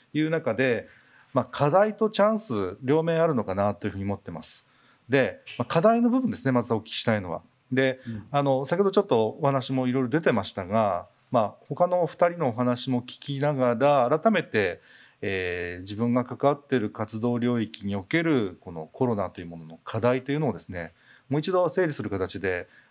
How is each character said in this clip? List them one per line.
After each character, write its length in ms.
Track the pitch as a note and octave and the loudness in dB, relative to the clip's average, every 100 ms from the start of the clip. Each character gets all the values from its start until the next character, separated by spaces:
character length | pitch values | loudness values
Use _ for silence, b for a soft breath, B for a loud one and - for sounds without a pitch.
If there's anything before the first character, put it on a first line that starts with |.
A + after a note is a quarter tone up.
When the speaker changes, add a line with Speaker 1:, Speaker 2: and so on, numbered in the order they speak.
| b | b
Speaker 1:
い 60 | D3 | -2
う 80 | D#3 | 0
中 240 | E3 D3+ | 0 -2
で、 340 | G#2+ C3 A2 - B B B B | 0 2 2 -4 B B B B
ま 100 | C3 | -2
あ、 20 | |
課 260 | A#2+ - C#3+ | -2 0 4
題 240 | F3 G#3+ G#3+ | 4 4 2
と 140 | A3 | -2
チ 120 | A3 | 4
ャ 100 | G3+ | 2
ン 60 | A3 | 2
ス 380 | - A2 F#2+ G2+ | -2 -2 -2 -4
両 200 | B2+ D#3 | 0 2
面 200 | D#3+ E3 | 2 2
あ 40 | E3 | 2
る 80 | |
の 100 | C3+ | 2
か 100 | G2 | -2
な 200 | F#2+ G2+ | 0 0
と 120 | G2+ G#2+ | 0 -6
い 20 | |
う 20 | |
ふ 20 | |
う 40 | F#2+ | -4
に 60 | |
思 100 | G2 | -6
っ 60 | G2 | -6
て 100 | - | -8
ま 120 | E2 | -12
す。 240 | - - _ b b b - | -12 -16 _ b b b 0
で、 320 | C3+ A2 - - - | 2 2 -2 -16 -8
ま 40 | |
あ、 40 | - | 0
課 140 | E3+ | 4
題 200 | G3+ A#3 | 6 6
の 100 | A#3+ | 4
部 100 | B3+ | 2
分 100 | C4 | 0
で 60 | - | -2
す 80 | C#3 | 0
ね、 60 | |
ま 100 | B2+ | 0
ず 100 | A#2+ | 2
お 60 | A2+ | -2
聞 40 | |
き 60 | G#2 | -2
し 100 | - | -4
た 100 | - | 0
い 60 | G#2+ | 0
の 100 | F2+ | -2
は。 120 | E2 - _ _ | -8 -10 _ _
で、 300 | C3 C3+ C3 - | 0 0 0 -8
Speaker 2:
う 40 | |
ん。 160 | A2 - | -12 -4
Speaker 1:
あ 120 | C#3+ | -2
の、 240 | C#3+ C3 C#3 | 2 0 0
先 120 | F3 | 0
ほ 60 | |
ど 60 | G3+ | 2
ち 80 | G3 | 2
ょ 20 | |
っ 40 | G3 | 4
と 320 | A#2+ A2 - | 2 2 0
お 60 | C#3+ | 0
話 260 | C3+ B2+ | 0 -2
も 140 | C3+ B2+ | -2 0
い 60 | |
ろ 80 | B2+ | 0
い 20 | |
ろ 40 | B2+ | 0
出 120 | D3 | 0
て 120 | E3+ | 2
ま 120 | A#2 | 0
し 80 | F#2 | -2
た 140 | - F2+ | -8 -2
が、 400 | G#2+ G#2+ F2 - _ _ | 0 2 0 -6 _ _
ま 100 | B2 | 0
あ、 140 | G#2 - _ | 0 -4 _
他 200 | C#3 F3 | 0 2
の 160 | F3+ | 2
お 40 | E3 | 0
二 240 | - F3 | 2 0
人 100 | F3 | 2
の 80 | D3 | -4
お 20 | |
話 380 | A2+ B2 B2 - | 0 0 0 -2
も 100 | B2+ | -4
聞 180 | B2 - | -4 -14
き 200 | - C#3 | -10 -2
な 160 | D3 | -2
が 200 | C#3+ B2+ | 2 0
ら、 460 | A#2 C#3 C#3+ B2 D#3 | 2 4 4 4 2
改 100 | A3+ | 2
め 120 | G3 | 2
て、 400 | - A2+ F#2+ E2+ B B B B | 0 0 0 -2 B B B B
え 540 | G#2 F#2+ F#2 F2+ F2 F2 | -6 -4 -4 -4 -6 -10
ー、 20 | |
自 120 | F#2 | -10
分 180 | G2+ A#2+ | -4 0
が 120 | B2 | 0
関 120 | B2 B2 | -2 0
わ 120 | C#3+ C#3+ | 0 0
っ 100 | - | 0
て 100 | C3 | -2
い 40 | |
る 100 | G#2 | -2
活 300 | - G#2+ A2 | -4 -6 -4
動 180 | A#2+ A#2+ | -2 0
領 220 | A#2+ A#2+ | 0 0
域 260 | G#2+ - G2+ | -2 -6 -6
に 100 | G2+ | -6
お 60 | |
け 200 | F#2 E3 | -2 -2
る 360 | E3 C#3+ G2+ F2 | 2 2 0 -6
こ 120 | - | -14
の 180 | E2 D#2 | -12 -12
コ 140 | - B2+ | -2 0
ロ 80 | |
ナ 160 | G#2+ F2+ | 0 -4
と 100 | - | -8
い 40 | |
う 20 | E2+ | -14
も 100 | E2 | -14
の 80 | |
の 140 | D#2+ E2 | -16 -18
課 180 | - A2+ | -10 -2
題 240 | A#2+ B2+ | 0 0
と 80 | B2+ | -2
い 40 | C#3+ | -2
う 40 | |
の 100 | D3+ | -2
を 20 | |
で 60 | F2+ | -4
す 100 | - | -8
ね、 220 | F2+ E2 - b b _ | -10 -12 -14 b b _
も 80 | C#3 | -4
う 20 | |
一 120 | D#3 | 0
度 140 | F3+ F3 | 2 2
整 160 | F3 F3+ | 2 0
理 60 | |
す 80 | D3 | -2
る 80 | G#2 | -6
形 300 | G2 F#2 G2+ | -4 -4 -4
で、 260 | F#2+ F2+ F2+ b b | -2 -4 -6 b b